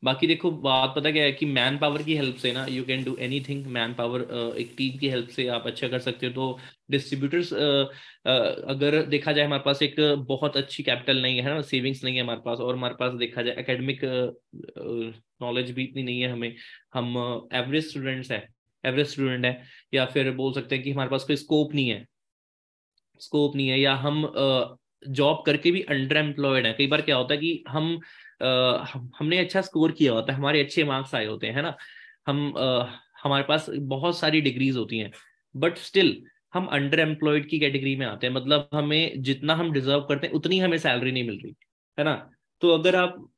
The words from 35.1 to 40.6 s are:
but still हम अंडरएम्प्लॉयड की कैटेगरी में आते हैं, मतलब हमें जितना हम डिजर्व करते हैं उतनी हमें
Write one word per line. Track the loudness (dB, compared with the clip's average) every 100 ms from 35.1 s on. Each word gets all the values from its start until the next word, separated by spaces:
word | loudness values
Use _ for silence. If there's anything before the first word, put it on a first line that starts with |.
| -10 -20 _ _ -2
but | -2 -2
still | 0 4 4 2 -10 _ _
हम | -4 0
अंडरएम्प्लॉयड | 0 2 2 2 2 2 2 2
की | 0
कैटेगरी | 2 0 -2 -2
में | -2
आते | -2 -2
हैं, |
मतलब | -2 2 2 2
हमें | -2 2 2 2 -2
जितना | -2 -2 2 2
हम | 2
डिजर्व | 0 2 2
करते | 2 -2 0
हैं |
उतनी | -2 2
हमें | 2